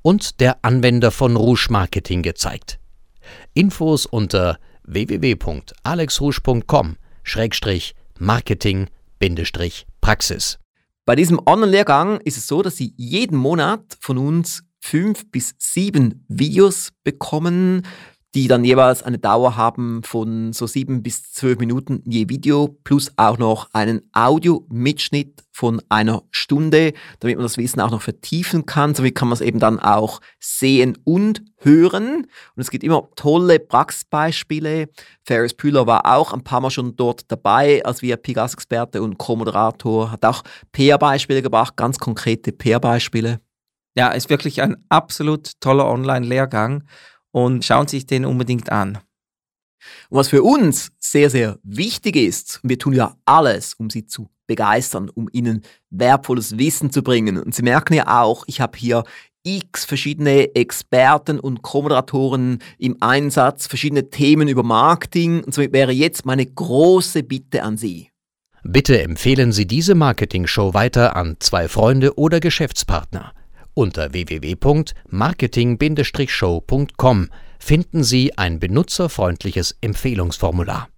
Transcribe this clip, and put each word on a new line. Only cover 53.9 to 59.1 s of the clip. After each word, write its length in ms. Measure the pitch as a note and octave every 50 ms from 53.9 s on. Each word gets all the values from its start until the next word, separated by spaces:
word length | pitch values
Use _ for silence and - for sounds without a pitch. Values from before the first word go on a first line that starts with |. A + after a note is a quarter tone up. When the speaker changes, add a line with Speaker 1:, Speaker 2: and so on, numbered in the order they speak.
Speaker 2:
Sie 160 | - A2+ A2
zu 240 | _ - - A2 - _ _ _
begeistern, 640 | _ A#2 G#2+ A2 G#2 G#2+ A#2 B2+ - - F#2+ F#2+ -
um 180 | - - A#2 -
Ihnen 320 | _ B2 A#2+ A#2+ A2+ A2 - - _ _ _ _
wertvolles 640 | - F#2 B2 B2 C3+ C3+ C3+ - C3 B2 A2 - G#2+
Wissen 340 | A2 C3 D#3 D3+ - - C#3
zu 120 | - C#3+ C3
bringen. 340 | - B2+ A#2 A2 G#2+ F#2+
Und 180 | F2 - - A2
Sie 80 | - A#2+
merken 300 | B2 A#2+ D3+ - - E3
ja 300 | D#3 - - A2+ A#2+ A#2+
auch, 220 | A2 A2+ - -
ich 160 | - - - C3
habe 160 | A2+ - -
hier 260 | - A#2+ A#2 A#2 A2+ -